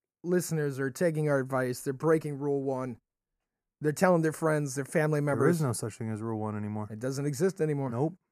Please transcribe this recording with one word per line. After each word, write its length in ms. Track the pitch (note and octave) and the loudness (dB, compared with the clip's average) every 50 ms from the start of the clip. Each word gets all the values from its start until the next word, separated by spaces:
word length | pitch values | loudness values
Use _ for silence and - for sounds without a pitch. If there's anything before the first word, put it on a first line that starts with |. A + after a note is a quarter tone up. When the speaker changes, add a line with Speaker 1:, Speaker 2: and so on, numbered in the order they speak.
| _ _ _ _ - | _ _ _ _ -2
Speaker 1:
listeners 560 | E3+ F3+ F3+ F3 - E3 D#3 D3 C#3+ C#3 B2+ | 0 0 0 2 0 -2 -2 -2 -2 -2 -2
are 100 | C#3 C3+ | -4 -4
taking 380 | B2 - F3+ E3+ D#3 D#3 D3+ D3 | -2 0 0 0 2 2 2 2
our 100 | C#3+ C3+ | 2 2
advice. 420 | B2+ C3 C3+ B2+ C3 B2+ B2+ - | 0 0 -2 -2 0 -2 -4 -4
They're 120 | - C#3+ C#3 | -4 -6 -6
breaking 460 | B2+ - D#3+ D#3+ D#3+ D#3 D3+ D3 C3+ | 0 4 4 4 4 2 -2 -6 -4
Rule 240 | C#3+ D3 C#3+ C#3+ C3+ | -2 -2 0 0 0
one. 340 | C3+ C3 B2+ C3 C3 A#2+ - _ _ _ _ _ _ _ _ _ _ _ _ _ _ _ _ D3 | -2 -2 -2 -4 -6 -8 -10 _ _ _ _ _ _ _ _ _ _ _ _ _ _ _ _ -2
They're 100 | D3+ D3 | -2 2
telling 280 | - G3 F#3 F3+ E3 D#3+ | 4 4 6 6 6 4
their 100 | D#3+ D3+ | 2 0
friends, 420 | - E3 D#3+ D#3 D3+ D3 C#3 B2 | 2 2 2 2 2 0 -2 -4
their 100 | C#3 C#3 | -6 -6
family 360 | - - F3 D3+ D3+ D3+ D3 | -2 0 2 2 2 2 2
Speaker 2:
There 60 | C#3+ | 2
Speaker 1:
members. 300 | D3 C#3 A#2 C3+ D3+ F3 | 0 2 4 4 4 4
Speaker 2:
is 60 | E3 D#3 | 4 2
no 100 | C3 A2 | 0 0
such 220 | - - A2+ - | -2 -4 -8 -8
thing 140 | - A#2 A2 | -6 -6 -6
as 100 | A2 G#2 A2 | -4 -4 -4
Rule 160 | A2+ A2+ G#2+ | -4 -4 -4
one 160 | G#2+ G#2+ G#2 | -4 -4 -4
anymore. 320 | G#2 G#2 G#2 G#2+ G#2+ G#2+ G#2 | -4 -6 -6 -6 -6 -8 -8
Speaker 1:
It 80 | A2 G#2+ | -8 -6
doesn't 260 | A#2 C3 C3+ C3+ C#3 | -6 -4 -4 -2 -4
exist 340 | D3 C#3+ A#2 E3+ F#3+ F3 - | -4 -2 0 -2 -2 0 0
anymore. 280 | D#3 D#3 D3 C#3+ C3+ C3 | -2 -2 0 -2 -2 -4
Speaker 2:
Nope. 240 | A2+ A#2 C#3+ E3 F#3 - _ _ | -2 -2 -2 -2 -2 -8 _ _